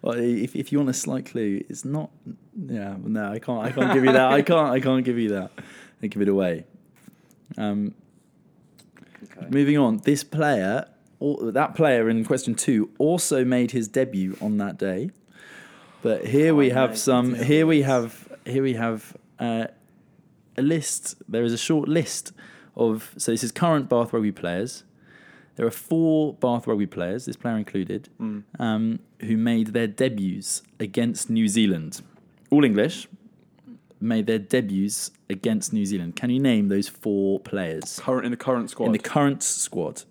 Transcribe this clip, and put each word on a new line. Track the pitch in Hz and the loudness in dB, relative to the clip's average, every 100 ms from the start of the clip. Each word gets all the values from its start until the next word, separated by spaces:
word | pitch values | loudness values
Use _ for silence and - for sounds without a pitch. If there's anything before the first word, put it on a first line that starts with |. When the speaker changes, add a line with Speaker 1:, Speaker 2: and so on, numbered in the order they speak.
Speaker 1:
Well, | 120 120 | -4 -2
if, | 120 120 123 - | 0 0 -2 -6
if | 135 | -2
you | 143 | 0
want | 139 | 0
a | |
slight | 127 - 131 135 | -2 -4 -6 -6
clue, | 120 104 98 - | -4 -4 -4 -6
it's | 135 | -12
not. | 135 147 156 _ - - _ 226 147 | -6 -6 -6 _ -18 -18 _ -14 -8
Yeah, | 117 98 98 | -8 -8 -10
no, | 107 110 101 | -6 -4 -4
I | 107 | -6
can't. | - 120 113 | -6 -4 -4
I | |
can't | 123 127 | 0 2
give | 143 | 4
you | 131 | 6
that. | 131 131 | 6 6
I | 139 | 4
can't. | 147 170 151 | 4 2 4
I | 127 | 0
can't | 135 131 | 2 0
give | 123 120 | 0 -2
you | 113 | -2
that. | 101 90 - - - - _ | -2 -6 -12 -18 -20 -20 _
I | 110 | -8
give | 104 | -2
it | 101 | 2
away. | 98 92 82 - - _ _ - _ _ _ _ - | 2 2 -2 -8 -20 _ _ -20 _ _ _ _ -6
Um, | 107 104 104 - _ _ _ _ _ _ _ _ _ _ - - | -4 -2 -4 -6 _ _ _ _ _ _ _ _ _ _ -20 -20
Speaker 2:
Okay. | - - - | -20 -16 -2
Speaker 1:
moving | 135 143 147 | 2 4 6
on. | 127 110 | 4 4
This | - 143 | 2 0
player, | - 151 151 127 95 120 - _ _ _ | 0 0 2 2 2 -2 -4 _ _ _
al-, | 143 147 117 | -4 -2 -2
that | 110 156 | 0 0
player | - 151 123 113 | 2 4 4 4
in | 113 | 2
question | 113 127 - | 2 0 0
two | 117 - 117 107 - | -2 2 2 2 0
also | 147 175 - 139 | 2 2 0 0
made | 127 127 123 | 2 2 2
his | 123 110 | 0 -2
debut | 135 131 98 95 92 | 0 0 0 -4 -4
on | 104 107 | -2 -2
that | 101 87 | -2 -4
day. | 98 92 156 - _ - - - - - - - | -4 -2 -6 -10 _ -20 -20 -20 -20 -20 -20 -6
But | 117 107 113 | -2 -2 0
here | 135 156 | 2 4
we | 156 135 | 6 4
Speaker 2:
Oh, | 123 | 4
Speaker 1:
have | 127 | 2
Speaker 2:
no, | 110 | 0
Speaker 1:
some. | - 127 123 | 2 2 2
Speaker 2:
details. | 120 120 | -2 2
Speaker 1:
Here | 151 160 | 4 6
we | 156 | 4
have. | 135 127 117 - - - - | 4 0 0 -8 -20 -18 -4
Here | 131 | -2
we | 135 | 0
have, | 117 117 110 - - _ _ | 0 -2 -4 -8 -20 _ _
uh, | 120 113 113 - _ _ _ _ _ _ _ - | -4 -4 -6 -10 _ _ _ _ _ _ _ -2
a | |
list. | 135 160 147 - - - - | 0 0 -2 -8 -10 -14 -6
There | 110 | -2
is | 117 | 0
a | 117 | -2
short | - 160 - | 0 0 2
list | 160 151 - - - - - - | 0 0 -6 -12 -18 -20 -20 -20
of. | - 117 110 - - | -2 0 0 -6 -8
So | - | -2
this | 117 | -2
is | 117 | -2
current | - 175 156 135 | 0 2 2 2
Bath | 120 117 | 2 2
Rugby | 117 107 | 0 -2
players. | 95 87 87 120 - _ _ _ - - - _ - | -4 -6 -4 -6 -10 _ _ _ -20 -20 -20 _ -4
There | 117 | -4
are | |
four | - - 165 165 156 151 | -4 -4 0 2 2 0
Bath | - 127 120 - | 0 0 0 -2
Rugby | 107 98 | -2 -2
players, | - 87 113 127 | -4 -4 -4 -8
this | - | -8
player | 123 110 | -4 -4
included, | 101 101 92 101 - _ | -4 -6 -4 -6 -10 _
Speaker 3:
Mm. | 110 104 104 - | -8 -8 -14 -6
Speaker 1:
um, | 120 110 113 113 - _ | -2 0 0 -4 -8 _
who | 107 110 | -2 0
made | 117 117 110 | 2 2 0
their | 113 113 | -2 -2
debuts | 104 131 113 95 95 98 - _ _ | 0 -2 0 -4 -4 -6 -10 _ _
against | 107 95 117 113 - | -6 0 0 -2 -2
New | 113 110 | 2 2
Zealand. | 104 104 87 78 - - _ _ _ _ | 4 4 2 -4 -12 -18 _ _ _ _
All | 143 | 6
English, | 139 104 123 - - - - _ _ _ - - _ _ | 6 4 2 -2 -14 -20 -20 _ _ _ -20 -20 _ _
made | 110 113 107 | -2 0 0
their | 110 | 0
debuts | 98 131 110 95 101 - - _ _ | 2 0 0 -2 -2 -4 -8 _ _
against | 95 117 110 - | -6 -2 -2 -2
New | 110 | -4
Zealand. | 101 101 85 - | -2 -4 -6 -6
Can | 123 | -2
you | 127 | 0
name | 139 113 101 | 2 4 2
those | 98 101 | 0 -2
four | - 113 101 98 98 | -6 -2 0 0 -2
players? | - 101 87 80 - - | -4 -6 -6 -8 -10 -10
Speaker 3:
Current, | - 127 | -4 -2
in | 120 | -2
the | 120 | -6
current | - 127 113 | -2 -2 -2
squad? | - 117 | -4 -2
Speaker 1:
In | |
the | 110 | -2
current | - 151 143 139 | 0 2 2 2
squad. | - - - - 80 - - | -4 -4 -4 -4 -6 -8 -18